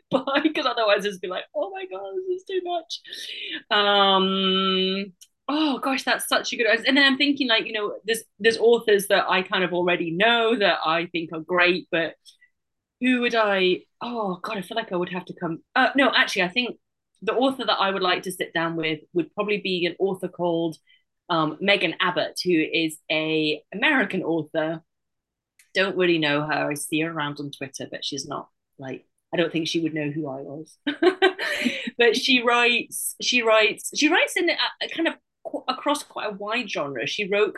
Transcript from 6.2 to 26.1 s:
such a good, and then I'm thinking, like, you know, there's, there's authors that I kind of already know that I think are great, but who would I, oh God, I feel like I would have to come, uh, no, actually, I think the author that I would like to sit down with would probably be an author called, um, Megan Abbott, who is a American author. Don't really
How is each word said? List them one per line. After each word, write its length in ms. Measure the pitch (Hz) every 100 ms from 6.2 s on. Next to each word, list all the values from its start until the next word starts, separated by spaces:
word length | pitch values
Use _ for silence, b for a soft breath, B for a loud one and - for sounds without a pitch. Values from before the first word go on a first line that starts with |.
| -
such 240 | 262 -
a 40 | 226
good, 100 | 220
and 300 | - 247 269
then 80 |
I'm 140 | 277 269
thinking, 300 | 285 277 247
like, 180 | 220 220
you 60 |
know, 240 | 220 202 -
there's, 180 | 208 226 - _
there's 160 | 220 226
authors 480 | 226 233 220 202 196
that 200 | 196 -
I 140 | 185
kind 200 | 185 196
of 100 | 180
already 380 | 175 180 180 170
know 460 | 170 220 233 226 226
that 220 | 196 165
I 220 | 156 165 175
think 240 | 170 165
are 80 | 160
great, 460 | 156 180 175 180 -
but 220 | 165 156 - - b b _ _ _ _ _
who 200 | 254 247
would 140 | 240
I, 480 | 233 208 196 180 180 - _
oh 380 | 240 240 202 180
God, 140 | - 214
I 60 |
feel 140 | 185 226
like 160 | 220
I 40 | 180
would 140 | 180
have 140 | 185 175
to 80 |
come, 260 | - 165 165 _ 262
uh, 140 | 247 269
no, 140 | 254
actually, 280 | 240 254 202
I 60 | 180
think 300 | 247 240 - _ _ _ _
the 120 | 196
author 300 | 202 269 262 214
that 120 | -
I 100 | 196
would 120 | 196
like 200 | 185 175
to 80 | 190
sit 200 | 180 -
down 220 | 170 165 165
with 240 | 156 156 -
would 200 | 175 156
probably 240 | - 202 202
be 260 | 196 180 175
an 100 | -
author 300 | 196 190 180
called, 480 | - 175 165 165 156 b b b _ -
um, 280 | 165 151 -
Megan 340 | 190 202 175 -
Abbott, 400 | 185 170 123 -
who 80 | 180
is 460 | 160 156 165 160 156 -
a 520 | 156 156 160 151 151 _
American 480 | 196 285 269 - 165
author. 600 | 135 165 151 160 156 165 _ _ _ _ _ _ _ _ _
Don't 220 | 190 196 185
really 220 | 180